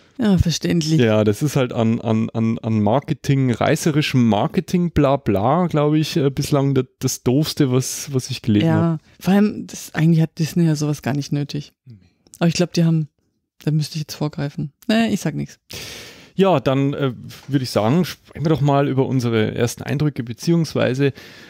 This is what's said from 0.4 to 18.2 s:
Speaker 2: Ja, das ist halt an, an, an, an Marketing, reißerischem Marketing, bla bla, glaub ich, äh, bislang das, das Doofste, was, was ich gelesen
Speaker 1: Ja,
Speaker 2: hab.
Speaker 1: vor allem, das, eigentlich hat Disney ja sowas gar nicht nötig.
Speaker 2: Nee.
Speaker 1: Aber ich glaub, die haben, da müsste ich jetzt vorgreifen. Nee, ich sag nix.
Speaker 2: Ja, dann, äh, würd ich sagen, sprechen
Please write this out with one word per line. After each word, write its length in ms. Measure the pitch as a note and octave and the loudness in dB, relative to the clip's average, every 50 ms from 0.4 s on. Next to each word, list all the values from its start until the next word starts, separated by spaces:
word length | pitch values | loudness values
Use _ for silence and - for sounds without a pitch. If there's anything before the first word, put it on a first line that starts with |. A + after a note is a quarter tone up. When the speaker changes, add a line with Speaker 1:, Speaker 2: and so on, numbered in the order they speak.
| - E3+ C#3+ - - F3 F3 E3+ D3+ D3+ D#3+ D3+ | 2 0 -2 -2 -2 -2 0 0 0 2 2 4
Speaker 2:
Ja, 240 | A#2+ A2 G#2+ G#2+ G#2+ | 4 4 4 4 4
das 180 | G#2+ G2+ - | 2 2 0
ist 140 | D3+ C#3 - | -2 -2 0
halt 160 | C#3+ B2+ A#2+ | 0 0 0
an, 280 | - B2 A2+ A2+ A2+ - | 0 0 0 0 0 0
an, 300 | - A#2 A2 A2 A2+ A2+ | 0 0 0 0 -2 -2
an, 260 | - A2+ A2+ A2+ A2+ - | -2 -2 -2 0 -2 -2
an 200 | - A2+ A2 G#2+ | -2 -2 0 0
Marketing, 720 | G#2 G2+ A2+ C#3+ - - D3 - - - C#3 C3+ C3 B2 | 2 2 2 0 0 -4 -6 -6 -2 0 0 2 2 0
reißerischem 720 | A2+ - G#2 G#2 D3 - - - - D#3 D3 - - B2+ A#2 A2+ | 0 2 2 0 0 0 0 0 0 0 0 2 2 2 4 4
Marketing, 640 | G2+ G#2 C3 - - F#3 D#3+ - - F3 F3 E3 | 4 2 0 0 -2 -4 -4 -2 -2 -2 0 0
bla 240 | - D3+ C#3+ C3 C#3 | 0 2 2 2 2
bla, 500 | C3+ - A#2 G2 F#2 G#2 B2+ D3+ F3 F3+ | 0 0 0 0 0 2 2 2 2 0
glaub 280 | E3 - D3+ D3 D3+ D3+ | 0 0 0 0 2 2
ich, 220 | D#3 D#3 - - | 0 0 0 -2
äh, 140 | D#3+ C3+ C#3+ | 0 0 0
bislang 420 | C3 - C#3 - D3+ C#3 C3+ C#3 | 0 -2 -2 0 0 0 2 2
das, 120 | C3+ C3 C3 - _ - | 0 0 -2 -4 _ -6
das 240 | - B2+ - - - | -6 -6 -6 -2 0
Doofste, 480 | B2+ B2 D3 D#3 - - - D3 B2+ | 0 2 2 0 0 0 0 0 2
was, 420 | B2 B2+ C3 - - - - D3 C#3 | 2 0 -2 -2 -8 -10 -10 -6 -6
was 160 | B2+ - - | -6 -4 -6
ich 100 | B2 - | -10 -6
gelesen 260 | - - G#2 G#2 D#3+ E3 | -2 0 2 2 2 2
Speaker 1:
Ja, 240 | D#3+ D#3+ E3 E3 | 2 2 2 0
Speaker 2:
hab. 80 | D#3+ D#3 _ _ _ - | -2 -4 _ _ _ -6
Speaker 1:
vor 160 | - F3+ G3 | 0 2 2
allem, 320 | G3+ G#3 G#3 - - - | 4 2 2 0 -6 -12
das, 260 | F3 - - - - | -14 -14 -16 -16 -8
eigentlich 300 | - - D#3 E3 E3+ D#3+ | -2 0 2 4 4 4
hat 160 | D#3+ - _ - | 2 0 _ -4
Disney 280 | D#3+ - - F3 E3+ | -6 -2 0 0 2
ja 100 | D#3+ D3+ | 2 2
sowas 260 | D3 D3+ D3 D3+ - | 0 -2 -4 -4 -4
gar 120 | - A#2 C3 | -4 -4 -4
nicht 160 | C#3+ C#3 - | -4 -4 -4
nötig. 400 | D3 C#3+ C#3+ - - D3 C#3 - _ _ _ | -4 -4 -4 -6 -8 -10 -10 -12 _ _ _
Speaker 2:
Nee. 100 | B2+ A2 F#2+ _ _ _ _ _ _ - - | -20 -20 -20 _ _ _ _ _ _ -6 0
Speaker 1:
Aber 80 | E3+ | 0
ich 80 | E3+ - | 0 2
glaub, 180 | - F3 E3 - | 0 -2 0 2
die 100 | E3+ E3 | 0 2
haben, 240 | E3 E3 D#3+ D3+ - _ _ _ _ _ _ _ _ _ _ - | 2 2 0 -2 -4 _ _ _ _ _ _ _ _ _ _ -4
da 80 | D3+ | 0
müsste 240 | D3+ D#3 D3 - - | 0 0 -2 -2 -6
ich 60 | D#3 | -10
jetzt 120 | D3+ - - | -10 -10 -8
vorgreifen. 560 | - D3+ D3+ - - C#3+ C#3+ - - D3+ C#3+ _ _ - | -6 -6 -6 -4 -6 -8 -8 -6 -8 -10 -10 _ _ -4
Nee, 220 | - G#3+ A3+ A3+ G#3+ | -2 0 0 0 0
ich 120 | G#3 - | -2 -2
sag 140 | - D#3+ D3 | -4 -4 -4
nix. 240 | D3 C#3+ - - _ _ - - - - - - - - - - - - - - | -4 -8 -10 -12 _ _ -18 -16 -16 -14 -16 -16 -18 -18 -20 -20 -20 -20 -8 0
Speaker 2:
Ja, 240 | - F#3+ F#3+ E3+ C3+ | 2 4 4 4 2
dann, 340 | - C#3+ C3 C#3 C#3 C#3 D3 | 2 0 0 2 0 0 -2
äh, 180 | D3 C#3+ C3 A#2 G#2 - A2+ - - - - | -2 -4 -4 -4 -6 -14 -18 -18 -18 -10 -4
würd 140 | C3+ C#3+ | -2 -2
ich 80 | B2+ - | -2 0
sagen, 340 | - G#2+ G#2 A2+ C#3+ F3+ F3+ | 0 2 2 4 2 2 0
sprechen 400 | - - _ | -2 -6 _